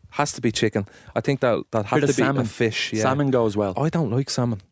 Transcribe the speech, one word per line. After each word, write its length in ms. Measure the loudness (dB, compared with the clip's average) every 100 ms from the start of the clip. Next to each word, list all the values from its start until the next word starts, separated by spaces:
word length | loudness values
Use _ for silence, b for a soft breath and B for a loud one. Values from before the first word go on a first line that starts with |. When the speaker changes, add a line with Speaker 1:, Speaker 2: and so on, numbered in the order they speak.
| -8
Speaker 1:
Has 200 | -4 -2
to 80 | -2
be 100 | -2
chicken. 360 | 0 0 0 -4 B B -4
I 60 |
think 180 | -2 0
that, 220 | 0 0 -2
that 140 | -4 0
has 140 | 2
Speaker 2:
Bit 40 | 2
Speaker 1:
to 40 |
Speaker 2:
of 60 | 2
Speaker 1:
be 60 |
Speaker 2:
salmon. 180 | 2 0
Speaker 1:
a 20 | -2
fish, 480 | 0 -2 -2 -4
yeah. 80 | 0
Speaker 2:
Salmon 280 | 0 2 2
goes 240 | 2 2 2
well. 160 | -2 0
Speaker 1:
I 120 | 0
don't 220 | 0 0
like 180 | 0 -2
salmon. 320 | 0 0 -2 -8